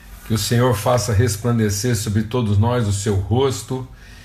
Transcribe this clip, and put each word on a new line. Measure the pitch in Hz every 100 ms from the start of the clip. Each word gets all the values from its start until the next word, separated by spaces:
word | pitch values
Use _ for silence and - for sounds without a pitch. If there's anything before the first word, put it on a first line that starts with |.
| - - -
Que |
o | 110
Senhor | - 120 127 123
faça | - 123 120
resplandecer | 101 127 - 120 117 107 101 123 107
sobre | 110 104
todos | 110 127 110 101
nós | 117 123 104
o |
seu | 98 110
rosto | 95 - 120 135 120 - 131 123 - - -